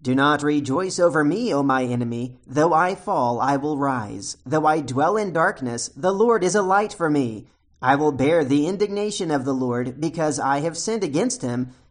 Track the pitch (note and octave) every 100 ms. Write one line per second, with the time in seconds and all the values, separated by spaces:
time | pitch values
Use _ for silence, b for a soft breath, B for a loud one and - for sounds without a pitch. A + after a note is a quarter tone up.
0 | B2+ C3 D3 D3 D3 D3 B2+ C#3+ F#3+ F#3
1 | F3 D#3 D3 G3 A#3+ C#3+ C#3 C3 B2+ A#2+
2 | A#2 A#2 B2+ - - C3 F3 D#3 F3+ F#3+
3 | G#3+ E3+ A#2+ A#2+ C3 C#3 D3+ C#3+ C#3 B2+
4 | G#2 G2+ - - B2+ D#3 D3+ D#3 C3 B2+
5 | D#3+ G#3+ G3+ D#3+ F3+ G3+ B2 A#2+ - C#3
6 | F3+ G3 A#3+ A3+ F3+ G3+ F#3+ G3 G#3 -
7 | E3 D3 A#2+ G#2+ - b b - B2+ C#3+
8 | D3+ B2+ C#3 E3+ C3 D3 D#3 G3 G#3 G3+
9 | G#3 G3+ E3+ C#3+ C3 C3 B2+ A#2+ B2+ C3
10 | D#3+ D#3+ D#3 C#3 C3 C#3+ E3 D#3 - A3
11 | F3+ C#3+ B3 - B2 B2 B2+ B B